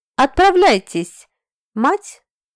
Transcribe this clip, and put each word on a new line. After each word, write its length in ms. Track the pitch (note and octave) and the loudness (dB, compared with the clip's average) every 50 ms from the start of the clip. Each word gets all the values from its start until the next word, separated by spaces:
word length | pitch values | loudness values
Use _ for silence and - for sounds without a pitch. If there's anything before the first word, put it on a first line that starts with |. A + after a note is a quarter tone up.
| _ _ _ | _ _ _
Отправляйтесь. 1120 | - C4+ C#4 - - F#4 G4 F4+ F4+ G4+ E4 A3 F#3+ - - - - F3+ - - - - _ _ _ _ _ _ _ _ _ - | -4 -4 -2 0 0 0 2 2 2 2 2 2 0 -4 -6 -10 -10 -10 -10 -14 -20 -20 _ _ _ _ _ _ _ _ _ -8
Мать 480 | G#3+ A3+ D4 G4 A4 - - - _ _ _ _ _ _ _ _ | -4 -2 -2 -2 -4 -6 -14 -20 _ _ _ _ _ _ _ _